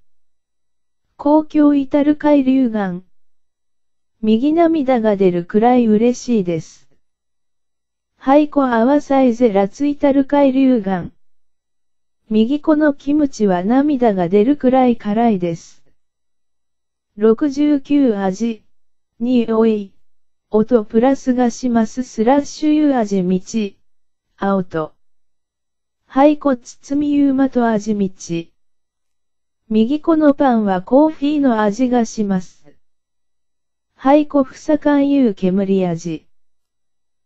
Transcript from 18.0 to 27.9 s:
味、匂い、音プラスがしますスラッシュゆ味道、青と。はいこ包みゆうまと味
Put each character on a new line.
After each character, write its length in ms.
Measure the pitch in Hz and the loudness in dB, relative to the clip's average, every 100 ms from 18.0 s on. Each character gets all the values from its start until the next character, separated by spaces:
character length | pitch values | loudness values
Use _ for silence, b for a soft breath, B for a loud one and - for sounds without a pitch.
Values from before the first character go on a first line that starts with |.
| 269 202 | 2 0
味、 480 | 196 190 233 220 _ _ _ _ _ - | -2 -2 -6 -6 _ _ _ _ _ -8
匂 460 | 233 254 226 220 226 | -2 0 0 2 2
い、 280 | 214 196 - - - _ _ _ | 0 -6 -18 -20 -20 _ _ _
音 360 | 214 214 240 214 | -2 0 0 0
プ 160 | 226 | 0
ラ 140 | 247 269 | 0 0
ス 180 | - | -2
が 180 | 247 240 | -2 -2
し 160 | - 254 | -2 -2
ま 180 | 233 220 | -2 -2
す 180 | - | -6
ス 200 | 254 - | -10 -4
ラ 140 | 220 285 | 0 0
ッ 80 | 285 | -2
シ 220 | - 302 | -4 -2
ュ 40 | |
ゆ 220 | 302 302 | 2 2
味 300 | 254 214 196 | 0 -2 -2
道、 520 | 180 185 - 226 202 _ _ _ _ _ _ - | -2 -4 -4 -6 -8 _ _ _ _ _ _ -8
青 260 | 196 196 | -4 -4
と。 300 | 185 160 156 _ _ _ _ _ _ _ _ _ _ _ _ | -4 -8 -8 _ _ _ _ _ _ _ _ _ _ _ _
は 200 | 262 294 | 2 2
い 120 | 302 | 2
こ 180 | 285 254 | -2 -4
包 460 | - - - 285 | -8 -20 -8 -4
み 120 | 294 | -2
ゆ 180 | 285 277 | 0 0
う 20 | |
ま 160 | 262 269 | 0 -2
と 180 | 247 233 | 0 0
味 280 | 220 208 | -2 -4